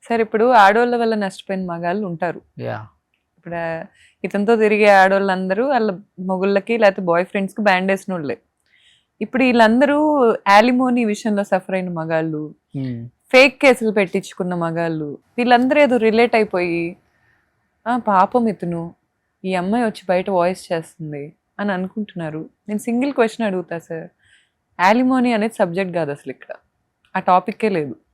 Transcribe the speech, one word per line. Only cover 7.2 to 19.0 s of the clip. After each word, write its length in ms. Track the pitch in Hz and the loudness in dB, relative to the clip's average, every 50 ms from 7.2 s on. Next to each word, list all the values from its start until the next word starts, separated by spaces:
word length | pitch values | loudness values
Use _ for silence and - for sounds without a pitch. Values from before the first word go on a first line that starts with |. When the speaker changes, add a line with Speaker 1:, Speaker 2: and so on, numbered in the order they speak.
| 180 | 0
Speaker 1:
ఫ్రెండ్స్‌కి 360 | 185 _ 208 196 190 - - | -2 _ -6 -6 -6 -6 -2
బ్యాండ్ 300 | 214 208 190 180 185 190 | 0 2 2 2 0 -2
వేసినోళ్ళే. 460 | 196 190 - - 190 175 151 135 - - _ _ _ _ _ _ _ _ _ _ _ _ _ _ _ _ | -2 -4 -4 -8 -8 -6 -6 -6 -8 -8 _ _ _ _ _ _ _ _ _ _ _ _ _ _ _ _
ఇప్పుడు 220 | 226 214 - 254 262 | -12 -6 -2 0 2
వీళ్ళందరూ 880 | 254 240 240 226 214 226 247 285 285 285 294 302 311 302 285 254 226 | 2 4 4 4 4 4 4 2 2 2 2 2 2 2 2 2 2
యాలిమోనీ 720 | 202 - _ 196 196 208 220 254 254 247 262 254 240 247 240 | 0 0 _ 4 4 6 6 4 2 0 0 0 0 0 0
విషయంలో 380 | 214 208 208 - 226 208 202 202 | -2 -4 -4 -4 -4 -2 -2 -2
సఫర్ 300 | - 202 185 190 - 190 | -2 -2 -4 -2 -4 -6
అయిన 160 | 190 185 180 | -4 -4 -6
మగాళ్ళు, 640 | 175 165 160 160 165 160 160 165 156 151 151 151 151 _ _ _ _ 139 | -6 -8 -6 -2 -2 -2 -2 -2 -6 -6 -8 -10 -14 _ _ _ _ -8
Speaker 2:
మ్మ్. 300 | 135 127 123 117 117 123 | -8 -8 -8 -10 -12 -16
Speaker 1:
ఫేక్ 540 | _ _ _ _ - 254 262 285 269 _ | _ _ _ _ 6 6 6 6 4 _
కేసులు 300 | - 277 247 - 233 220 | 4 4 4 4 0 -2
పెట్టించుకున్న 640 | 208 214 202 175 - 196 185 - - - 196 180 180 | 0 0 -2 0 -2 -6 -6 -6 -8 -8 -6 -4 -4
మగాళ్ళు, 640 | 175 170 165 165 165 170 165 165 156 151 147 139 - _ _ _ - | -4 -4 -4 -2 -2 -4 -2 -4 -4 -6 -8 -10 -14 _ _ _ -4
వీళ్ళందరూ 440 | 247 240 247 240 254 262 294 294 | 0 2 4 4 4 2 4 4
ఏదో 160 | 294 262 254 240 | 4 4 4 2
రిలేట్ 380 | 220 220 208 226 233 233 - | 2 2 4 4 2 2 2
అయిపోయి, 600 | 226 214 214 - 185 180 180 170 170 170 170 185 _ _ _ _ _ _ _ _ _ _ _ _ _ _ _ _ _ _ 220 | 0 0 0 -2 -4 -2 -2 -2 -4 -4 -6 -8 _ _ _ _ _ _ _ _ _ _ _ _ _ _ _ _ _ _ -4
"ఆ, 100 | 240 247 | -4 -2
పాపం 500 | 226 220 202 185 190 202 - 247 233 226 | -2 0 4 4 2 4 2 0 0 0
ఇతను, 460 | 190 - - 175 170 170 165 170 - _ | -4 -4 -6 -8 -6 -8 -10 -12 -14 _